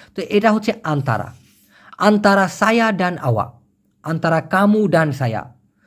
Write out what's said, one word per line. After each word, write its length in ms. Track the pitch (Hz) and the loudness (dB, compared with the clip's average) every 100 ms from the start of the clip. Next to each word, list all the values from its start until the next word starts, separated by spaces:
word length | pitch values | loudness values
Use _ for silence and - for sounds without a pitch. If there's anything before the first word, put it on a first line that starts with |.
| - | -16
তো 80 | - - | -12 -2
এটা 240 | 202 220 | 0 2
হচ্ছে 200 | 214 214 208 | 2 -2 -6
আন্তারা। 480 | - 147 127 110 87 - _ _ _ _ - - | -4 -4 -2 -4 -6 -16 _ _ _ _ -20 -2
আন্তারা 500 | 196 208 208 196 185 | 2 4 4 4 2
সায়া 440 | - 208 233 226 | 0 0 2 0
ডান 260 | 185 180 170 | 0 -4 -2
আওয়া, 340 | 135 110 - - _ _ _ _ | -2 -2 -4 -12 _ _ _ _
আন্তারা 380 | 151 165 165 160 | -8 -4 0 -2
কামু 480 | - 190 202 214 202 | 0 0 2 2 2
ডান 240 | 160 156 | 2 0
সায়া, 420 | 135 127 107 - - _ _ | -2 -4 -4 -8 -18 _ _